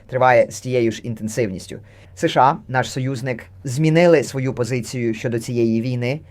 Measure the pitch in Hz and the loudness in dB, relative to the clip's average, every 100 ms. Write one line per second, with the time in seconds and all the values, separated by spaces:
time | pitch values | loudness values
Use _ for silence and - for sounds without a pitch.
0 | - 127 127 120 110 - 127 123 113 107 | -8 0 4 4 2 -2 -4 0 0 -2
1 | 120 110 107 107 110 90 - - - - | -8 -8 -6 -4 -4 -4 -12 -16 -18 -20
2 | - - 165 151 131 160 - 127 120 139 | -20 -4 0 4 4 2 -2 -2 -2 -4
3 | 131 135 131 120 - - 143 127 156 160 | -6 -6 -6 -8 -10 -12 -8 0 2 6
4 | 175 156 113 135 131 123 120 127 110 127 | 6 6 2 -4 -4 -2 -2 -2 -4 -4
5 | 117 110 131 117 120 120 117 113 123 123 | -4 -2 -4 -4 -4 0 2 2 -2 -4
6 | 120 151 - | -4 -6 -10